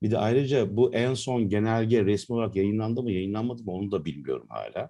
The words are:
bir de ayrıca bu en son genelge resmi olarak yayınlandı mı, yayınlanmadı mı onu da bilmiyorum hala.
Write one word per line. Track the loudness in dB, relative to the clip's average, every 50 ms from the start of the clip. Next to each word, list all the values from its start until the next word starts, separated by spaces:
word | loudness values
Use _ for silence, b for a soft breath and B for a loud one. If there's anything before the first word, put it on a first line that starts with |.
bir | -2 0
de | 0
ayrıca | 2 2 2 2 2 2 2 2 2 2 2 2
bu | 4 4 4 4
en | 2 0 0 0
son | -2 -2 -2 0 0 0 2
genelge | 2 2 2 2 2 2 2 4 4 4 4
resmi | 4 2 0 -2 -4 -4
olarak | -2 -2 0 0
yayınlandı | 0 2 2 2 0 0 -2 -2 -2 -2
mı, | -2
yayınlanmadı | -2 -2 -2 -2 -2 -2 -4 -4 -6 -6 -8
mı | -6
onu | -6 -4 -2 -2
da | -2 -2 -2
bilmiyorum | -4 -8 -6 -6 -6 -6 -6 -8 -10
hala. | -10 -10 -10 -8 -8 -8 -6